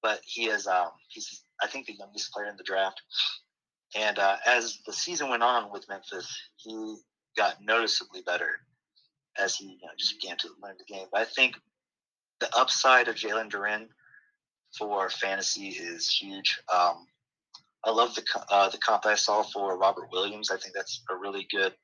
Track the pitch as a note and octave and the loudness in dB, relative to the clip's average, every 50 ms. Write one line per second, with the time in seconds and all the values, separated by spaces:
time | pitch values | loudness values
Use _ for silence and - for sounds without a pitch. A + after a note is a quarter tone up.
0 | A2+ A2 G#2+ G#2 - - - A#2 A#2 A2 A2 A2 G2 G2 F#2 F2+ F2 E2 - _ | 2 0 0 0 -4 -10 -6 -2 0 0 0 0 0 2 2 2 2 0 -4 _
1 | _ _ - A2 - - - - _ _ _ - G#2 G#2 - C3+ C3 - G#2 G2 | _ _ -14 -12 -12 -12 -12 -16 _ _ _ -4 -4 -4 -4 -8 -10 -10 -14 -14
2 | G2 G2+ G2+ G#2+ G#2+ - - G#2 G#2 G#2 G2+ G2 F#2 F#2+ F#2+ F#2+ F#2+ F#2+ - - | -16 -14 -10 -10 -10 -8 -8 -8 -8 -8 -8 -10 -8 -2 0 0 0 0 -2 -6
3 | - _ - - - - - - _ _ _ _ _ _ _ _ _ _ - G2+ | -20 _ -2 -2 -2 -2 -2 -6 _ _ _ _ _ _ _ _ _ _ -4 0
4 | G#2+ G#2+ G2+ G2+ G2 G2 G2 - - B2 B2 B2 A#2 A#2 - - - - G#2 - | 0 0 2 4 4 4 4 4 4 4 4 4 2 -2 -8 -8 -12 -10 -6 -6
5 | - E3+ F3 D#3+ D3 C3+ B2+ A#2 A#2 A#2+ B2 A#2+ G#2+ G2+ G2+ G2 - - - G2 | -4 -4 -2 -4 -2 0 0 2 4 4 4 2 0 -2 -10 -12 -10 -10 -12 -12
6 | - - - - - - - - - - _ _ - A2 A2 A2 A2 A2 G#2+ G2 | -10 -10 -10 -10 -10 -10 -12 -14 -16 -18 _ _ -16 -12 -10 -8 -8 -8 -10 -12
7 | _ _ _ _ _ _ _ - G#2 G2 G2+ - G2+ G#2 A2+ A2+ A2+ G#2+ - - | _ _ _ _ _ _ _ 0 0 0 0 -2 -2 2 2 2 4 2 0 -2
8 | - - - - - - F2+ F2+ - - - - _ _ _ _ _ _ _ _ | -2 -6 -16 -10 -4 -2 -2 0 0 -2 -4 -4 _ _ _ _ _ _ _ _
9 | _ _ _ _ _ _ _ - G2+ - - - G2 F#2+ F#2 F2+ F2 D#2+ D2+ - | _ _ _ _ _ _ _ -2 -2 -2 -2 -4 -8 -12 -18 -18 -18 -18 -8 -2
10 | - G2+ - - - F#2 F2 - - - - _ G2+ G2+ F#2+ F#2 - - G2+ F#2+ | -2 -2 -2 -2 -8 -10 -6 -6 -8 -8 -8 _ -16 -16 -16 -16 -18 -14 -12 -12
11 | F#2+ F2+ F#2+ G2+ A2+ - - - B2 B2 - - _ _ _ _ _ _ _ _ | -12 -2 0 0 0 0 2 2 2 2 2 -4 _ _ _ _ _ _ _ _
12 | _ _ _ _ _ _ _ _ - - - A#2+ C3 C3 - - - C3 C3 B2 | _ _ _ _ _ _ _ _ -4 0 4 2 4 4 2 4 6 8 8 8
13 | A#2+ A#2 A2 - - G#2+ G#2 A2+ A2 G#2 G#2 G2+ G2 G#2 G#2+ G#2+ A2 - _ _ | 6 4 0 -2 -4 -2 -2 -2 -2 -2 -6 -4 -2 -2 -2 -2 -6 -10 _ _
14 | _ - - - _ _ _ _ _ _ _ _ _ _ - - A2 G#2 G#2 G2 | _ -20 -20 -20 _ _ _ _ _ _ _ _ _ _ -10 -8 -4 -2 0 0
15 | F#2+ F#2 - - G2 G2 G2 G2 - - - G2+ G2 G2 F#2 F#2 F2 E2+ E2+ E2+ | 0 0 -2 -2 -2 -2 0 0 -2 -2 -2 -4 -6 -8 -8 -8 -8 -10 -6 -4
16 | - - - - G2 G2 G2 F#2+ F#2 - - - - - F2+ F2+ F2 F2 E2 - | -2 0 0 0 0 -4 -12 -2 -2 -2 -2 -2 -2 0 4 4 4 4 2 -2
17 | E2+ _ _ _ _ _ _ _ _ _ _ - _ _ _ _ - A2 A2+ A#2 | -10 _ _ _ _ _ _ _ _ _ _ -20 _ _ _ _ 0 2 4 4
18 | A#2+ A#2 - - - - - G#2 - - G2+ G2+ G2 F#2+ - - - - A2 G#2 | 4 4 2 -6 -4 -2 -4 -4 -2 4 6 6 6 4 2 0 2 2 2 4
19 | - G#2+ G#2+ G#2 - - G#2 G#2+ G#2 - - G#2 G2 G2 F#2+ - - G2 G2 F2+ | 4 4 4 4 4 4 4 4 2 0 -2 -2 0 0 2 4 4 4 4 2
20 | E2+ - - F#2 G2 G2+ G#2 G#2+ G#2+ - F#2+ - - - F#2 G2 F#2+ - - - | -6 -4 -2 0 0 0 -2 -4 -2 -2 -2 -4 -6 -8 -8 -8 -8 -8 -10 -12
21 | _ - F#2 F#2 F#2+ G2+ G2 G2 G2 _ - - A#4+ - - _ | _ -8 -8 -6 -6 -6 -6 -6 -6 _ 0 0 0 0 0 _